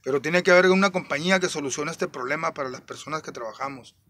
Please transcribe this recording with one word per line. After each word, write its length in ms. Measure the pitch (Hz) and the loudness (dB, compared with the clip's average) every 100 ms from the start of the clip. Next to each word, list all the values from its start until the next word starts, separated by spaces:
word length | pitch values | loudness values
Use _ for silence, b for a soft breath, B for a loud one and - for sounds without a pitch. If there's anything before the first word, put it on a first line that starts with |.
pero 180 | 131 139 | -4 -2
tiene 220 | 139 175 | 0 0
que 80 | 180 | 6
haber 160 | 180 185 | 6 8
una 240 | 190 196 | 6 4
compañía 480 | 185 - 143 170 190 | 0 -4 -2 2 2
que 100 | 180 | 0
solucione 420 | 156 143 123 151 | -2 -6 -4 -6
este 160 | 170 180 | -4 -6
problema 460 | 147 123 151 165 | -6 -6 -4 -4
para 160 | 151 131 | -6 -8
las 120 | 123 | -10
personas 420 | - 127 - 156 | -14 -16 -10 -10
que 80 | 151 | -10
trabajamos, 640 | 135 113 107 135 135 110 _ _ | -12 -12 -8 -10 -10 -16 _ _